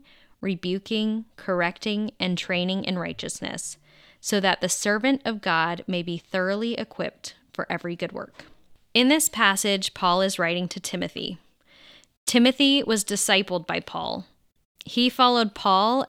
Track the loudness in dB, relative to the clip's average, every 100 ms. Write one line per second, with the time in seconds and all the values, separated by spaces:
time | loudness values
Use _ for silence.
0 | _ -20 _ -8 -6 -4 -2 -4 -2 -2
1 | 0 -2 -6 -10 -4 0 0 -2 -4 -2
2 | -4 -4 -2 -2 -2 -2 0 -2 -2 -4
3 | -4 -8 -10 -8 -8 -8 -10 -14 _ _
4 | _ _ -2 0 2 2 0 -2 0 2
5 | 2 0 -2 -4 0 0 0 -2 -4 -4
6 | -4 -6 -4 -2 -2 -2 -2 -4 -8 -6
7 | -8 -8 -18 -20 _ -10 -6 -4 -6 -6
8 | -8 -8 -14 -16 -20 -20 -20 -20 _ 4
9 | 6 4 2 2 2 4 0 0 -2 0
10 | 2 4 2 0 -2 -2 -4 -6 -8 -6
11 | -6 -6 -10 -10 _ _ _ _ -20 -20
12 | _ _ 2 6 6 6 4 4 2 0
13 | 0 -2 2 2 2 -4 -4 -6 -6 -6
14 | -6 -6 -10 _ _ _ _ -20 -6 0
15 | 0 4 4 4 0 0 2 4 4 0